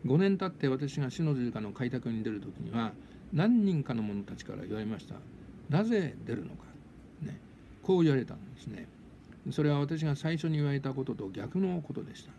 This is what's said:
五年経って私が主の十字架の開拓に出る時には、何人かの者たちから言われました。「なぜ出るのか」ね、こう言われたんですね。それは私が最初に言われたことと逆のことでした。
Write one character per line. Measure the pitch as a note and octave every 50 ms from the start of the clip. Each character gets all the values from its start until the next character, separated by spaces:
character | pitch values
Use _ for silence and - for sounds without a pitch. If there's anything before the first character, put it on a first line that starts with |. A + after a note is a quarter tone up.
| -
五 | B2 C3 E3+
年 | G3 G3 G3
経 | - F#3+
っ | F3+
て | - - C#3+
私 | C3+ C3 C3+ D3 C3+ - D3
が | C#3 B2+
主 | - -
の | D#3+ D3+ C#3+
十 | B2+ B2
字 | A#2
架 | - A2
の | G#2+ G2+
開 | G2 - - C#3
拓 | C3+ B2 - A#2+
に | A2+ A2 A2
出 | A2+
る | G#2+ G2+
時 | G2 G2 -
に | - - -
は、 | A2+ A#2 A2+ G#2 - - - - - - - -
何 | F#3+ D3 F#3+ A3+ B3 A3+ G3+
人 | G3 F3 D3 C#3
か | - A#2+
の | A2+
者 | G#2+ G#2 G2+ G2+ G2
た | - F#2+
ち | - -
か | - G2+
ら | G2+ F2+
言 | F#2+ G#2
わ | G#2+
れ | G#2+
ま | A2 A2 -
し | -
た。 | - - - - - - - - - - - - -
「な | C#3+ F3+ A3
ぜ | A3+ A#3 G3+ E3+ B2 - - -
出 | - A#2
る | - -
の | - -
か」 | - - - - - - - - - - - - -
ね、 | - - - - - - - - - - - -
こ | - - F#3+ F3+
う |
言 | E3 D3+
わ | C#3
れ | C3 A2+
た | - -
ん | - - - -
で | -
す | -
ね。 | - G#2 F#2+ - - - - - - - - - - - - - C3+
そ | - D#3
れ | D3+ D3
は | D3 C#3+
私 | C#3+ C#3+ E3 D#3 D#3
が | D3+ D3
最 | C#3+ - D#3+ E3+
初 | D3+ - E3
に | D#3
言 | D3 D3
わ | C#3+
れ | C#3 C#3
た | C3+ C3+
こ | C3 C3+ C3
と | - -
と | - G#2 F#2+
逆 | F#2 - G#2 - - F#3
の | G3 F#3 F3+ E3+
こ | D3 -
と | - -
で | - - -
し | - -
た。 | - -